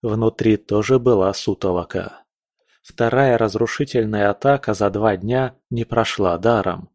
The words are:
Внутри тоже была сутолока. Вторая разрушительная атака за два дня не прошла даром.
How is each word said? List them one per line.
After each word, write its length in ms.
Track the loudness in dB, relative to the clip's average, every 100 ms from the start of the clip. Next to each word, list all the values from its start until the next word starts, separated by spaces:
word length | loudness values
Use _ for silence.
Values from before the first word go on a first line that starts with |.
Внутри 560 | -4 0 0 0 0 0
тоже 420 | 0 -2 2 2
была 340 | 4 2 2
сутолока. 880 | -2 -4 -4 -2 -2 -4 -8 -8 -14 _ _ _ _ _ _
Вторая 540 | _ -4 0 2 2 2
разрушительная 920 | 0 0 -4 -2 -4 -2 -2 0 0
атака 440 | 0 0 0 0
за 160 | 0 0
два 260 | 2 0 0
дня 400 | -2 -2 -2 -8 _
не 160 | -6 -2
прошла 520 | -2 -2 0 0 2
даром. 520 | 2 2 0 -6 -12